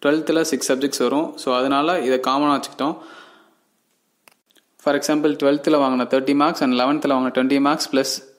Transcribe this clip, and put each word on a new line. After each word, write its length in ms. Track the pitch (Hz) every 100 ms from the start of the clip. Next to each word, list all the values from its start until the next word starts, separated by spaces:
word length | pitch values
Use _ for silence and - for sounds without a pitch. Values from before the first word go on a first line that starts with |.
ட்வெல்த்தில் 380 | 143 156 156 160 160
six 180 | 127 -
subjects 320 | 131 139 -
வரும். 240 | 123 139 165 -
So, 60 | - 123
அதனால 360 | 135 139 151 180 127
இதை 120 | 127 127
காமனாக 280 | 135 147 139
வச்சுக்கிட்டோம். 400 | - - 135 165 - - - - _ _ _ _ _ _ _ _ _ _ _ _ _ _
For 100 | - 143
example, 340 | 139 151 151 147
ட்வெல்த்தில் 360 | 139 147 143 156
வாங்கின 220 | 135 127 123
தேர்ட்டி 220 | 131 135 143
மார்க்ஸ் 220 | 147 160 135
and 80 | 123
லெவன்த்தில் 320 | 127 151 143 135
வாங்கின 160 | 127 127
ட்வென்டி 220 | 131 139 139
மார்க்ஸ் 200 | 156 -
ப்ளஸ் 220 | 135 135 - -